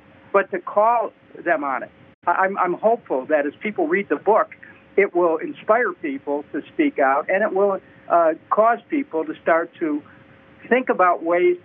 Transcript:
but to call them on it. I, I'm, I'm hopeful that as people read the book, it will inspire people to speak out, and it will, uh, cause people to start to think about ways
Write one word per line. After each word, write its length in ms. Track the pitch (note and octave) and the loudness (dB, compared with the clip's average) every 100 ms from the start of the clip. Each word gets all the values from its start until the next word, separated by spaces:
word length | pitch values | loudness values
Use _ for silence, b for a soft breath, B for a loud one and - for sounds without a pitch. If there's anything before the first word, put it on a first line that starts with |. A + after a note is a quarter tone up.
| _ - - | _ -20 -4
but 180 | G3 F#3+ | -2 -2
to 80 | F#3 | -6
call 520 | - G#3 A3 A#3+ G#3 - _ - | -4 0 2 0 -4 -10 _ -10
them 220 | E3 D#3 C#3+ | -4 -2 -2
on 180 | B2 | -6
it. 80 | G#2+ - - _ - | -8 -18 -20 _ -2
I, 60 | |
I'm, 260 | F3 F#3+ G3+ | 0 -2 -2
I'm 160 | F3+ E3+ | -4 0
hopeful 500 | G#3+ A3+ - C#3+ B2+ | 0 0 -2 -6 0
that 200 | D3+ C#3+ | 0 0
as 80 | - | -6
people 280 | G#3+ G#3 D#3 | -8 -4 -2
read 200 | F#3+ G3 | -2 -2
the 80 | - | -2
book, 400 | F#3 G#3+ D#3 - B B - - | 2 2 0 -8 B B -4 0
it 180 | G3 | 0
will 240 | F3 F3 D#3+ | 2 0 0
inspire 540 | E3 - - A3+ A3+ | -6 -10 0 0 0
people 540 | F#3 E3 C3+ D3 C#3+ C#3+ | -4 -8 -8 -6 -6 -6
to 100 | D#3 - | -10 -8
speak 240 | - D3 C#3+ | -2 -2 2
out, 320 | C3+ C3+ D3+ | 2 2 0
and 140 | F#3+ | -2
it 100 | - | 0
will, 280 | F#3 G3+ F#3+ B B - | 2 0 0 B B 0
uh, 240 | E3+ E3 D#3+ - | 2 2 0 -2
cause 300 | - A3+ A3+ - | 2 2 2 -2
people 360 | D3+ C3+ D#3+ D#3 | -6 -4 -6 -6
to 100 | - | -6
start 320 | - E3 E3+ - | 0 0 0 -6
to 220 | D#3+ D3 - B - - - - - | -4 -4 -8 B -20 -20 -20 -20 0
think 200 | B3 B3+ | 0 2
about 340 | F#3+ F3+ E3+ | 2 2 2
ways 340 | E3 F3 F3+ F3 | 0 2 2 0